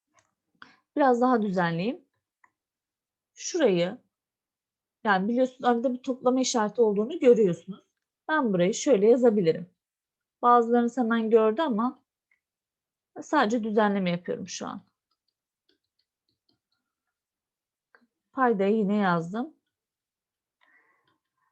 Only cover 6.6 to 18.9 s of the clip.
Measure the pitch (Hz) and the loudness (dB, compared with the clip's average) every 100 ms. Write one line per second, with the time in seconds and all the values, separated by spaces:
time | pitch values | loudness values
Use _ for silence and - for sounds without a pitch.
6.6 | 214 226 220 202 226 339 262 226 196 170 | -2 0 0 0 -4 2 4 6 4 0
7.6 | - - _ _ _ _ - 311 240 185 | -10 -20 _ _ _ _ -4 -2 0 0
8.6 | 180 226 294 208 214 247 240 208 160 156 | 0 0 0 4 4 4 4 2 0 -2
9.6 | - _ _ _ _ _ _ _ 240 240 | -6 _ _ _ _ _ _ _ 4 4
10.6 | 233 240 240 262 226 226 220 226 220 220 | 4 0 0 -2 -2 -2 2 2 2 0
11.6 | 311 208 247 - _ _ _ _ _ _ | -2 -2 -4 -6 _ _ _ _ _ _
12.6 | _ _ _ _ _ - - 302 214 240 | _ _ _ _ _ -20 -4 -2 0 -2
13.6 | 220 214 208 202 180 175 196 - 180 - | -2 0 0 0 -4 -4 -8 -10 -12 -12
14.6 | - - - _ _ _ _ _ _ _ | -12 -12 -16 _ _ _ _ _ _ _
15.6 | _ _ _ _ _ _ _ _ _ _ | _ _ _ _ _ _ _ _ _ _
16.6 | _ _ _ _ _ _ _ _ _ _ | _ _ _ _ _ _ _ _ _ _
17.6 | _ _ _ _ _ _ _ - 247 202 | _ _ _ _ _ _ _ -2 0 0
18.6 | 196 220 196 | 0 0 0